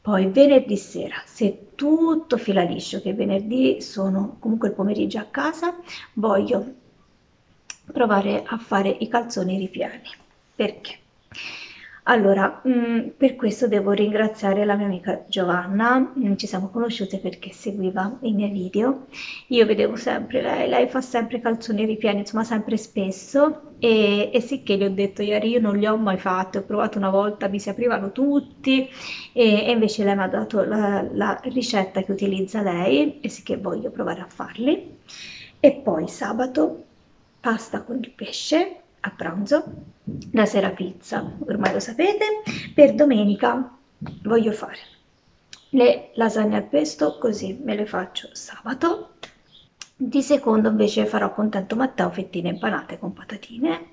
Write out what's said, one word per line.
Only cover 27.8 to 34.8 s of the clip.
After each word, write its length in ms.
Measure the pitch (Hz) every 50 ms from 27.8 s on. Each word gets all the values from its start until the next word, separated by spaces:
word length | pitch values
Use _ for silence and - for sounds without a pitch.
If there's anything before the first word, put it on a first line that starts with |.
| 233 247 226 202 196 196
tutti, 760 | 196 - 262 285 285 285 - - - - - 269 262 262 262 262 - - - - - - - - _
e, 320 | - 240 220 208 208 220
e 40 | 226
invece 320 | 240 233 220 208 - - 208
lei 120 | 196 196
mi 60 | 196 190
ha 60 | 185
dato 360 | - 208 220 214 - 208 -
la, 420 | - 214 214 208 202 202 196 - - -
la 260 | - 202 214 196 - -
ricetta 600 | 254 254 262 233 - - 208 190 - - 196 190
che 100 | - 196
utilizza 500 | 190 202 196 196 190 190 190 - 220 202
lei, 580 | 190 175 170 175 196 262 285 302 302 - -
e 80 | - 208
sicché 300 | - - - - 208 -
voglio 320 | 196 185 180 - - -
provare 320 | - - 208 185 170 180 185
a 40 | -
farli. 680 | - - - - - 202 226 269 330 381